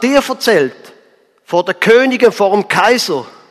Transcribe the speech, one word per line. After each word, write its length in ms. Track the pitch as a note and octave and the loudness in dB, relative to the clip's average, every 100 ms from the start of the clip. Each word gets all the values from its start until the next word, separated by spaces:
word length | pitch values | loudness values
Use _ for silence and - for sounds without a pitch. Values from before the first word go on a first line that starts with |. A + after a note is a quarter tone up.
dir 180 | B3 C#4 | 0 0
erzählt, 680 | C4+ B3+ - F3+ C3+ - - - _ _ _ _ | 0 -4 0 0 0 -6 -20 -20 _ _ _ _
vor 220 | - F3 F3+ | -6 -4 -2
der 80 | |
Königin, 580 | F#3 - A#3 C4 B3+ A#3+ | -2 2 2 2 2 0
vor 200 | - G3 | 2 0
dem 160 | G3+ - | 0 -2
Kaiser. 580 | F3 G3+ B3 - D3 A#2 - _ | 0 0 0 -2 -8 -10 -18 _